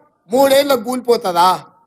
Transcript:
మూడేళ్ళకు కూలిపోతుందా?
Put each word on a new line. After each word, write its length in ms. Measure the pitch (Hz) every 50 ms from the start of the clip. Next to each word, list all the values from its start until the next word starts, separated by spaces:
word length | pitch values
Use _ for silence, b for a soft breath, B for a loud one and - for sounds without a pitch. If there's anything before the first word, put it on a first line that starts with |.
| _ _ _ _ _
మూడేళ్ళకు 560 | 175 220 269 277 277 269 277 285 285 269 233 208
కూలిపోతుందా? 800 | 240 254 254 247 240 226 214 208 185 175 170 180 185 175 151 - - _ _ _